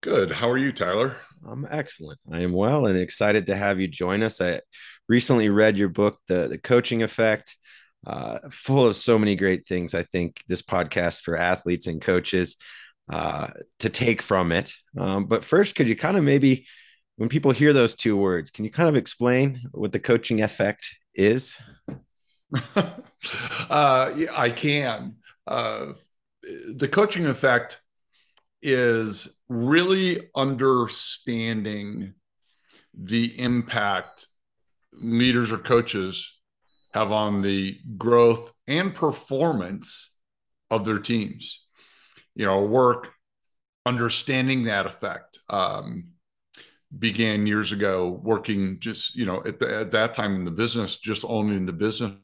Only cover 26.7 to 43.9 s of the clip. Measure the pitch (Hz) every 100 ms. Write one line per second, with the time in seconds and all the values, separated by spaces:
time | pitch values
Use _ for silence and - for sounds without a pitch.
26.7 | 135 139 - 208 202 160 127 135 123 -
27.7 | - _ _ _ _ _ _ _ _ -
28.7 | 127 123 113 110 101 - _ _ 123 120
29.7 | 160 180 190 190 175 - - 135 131 135
30.7 | 127 113 - - - - 117 113 113 104
31.7 | 107 101 107 95 - _ _ _ _ _
32.7 | _ _ - 92 113 117 120 123 123 117
33.7 | 120 104 95 - - - _ _ _ _
34.7 | _ _ - 117 117 123 120 117 110 -
35.7 | 117 117 104 92 92 - _ _ _ _
36.7 | _ _ 107 107 107 104 101 98 98 95
37.7 | 98 - 101 110 120 120 117 - _ -
38.7 | 147 190 - 156 151 - 135 165 135 87
39.7 | 98 - - - _ _ _ _ _ _
40.7 | 113 104 107 - 117 104 - - - _
41.7 | _ _ _ _ _ _ - 104 95 101
42.7 | 120 123 120 - _ _ _ _ _ _
43.7 | _ -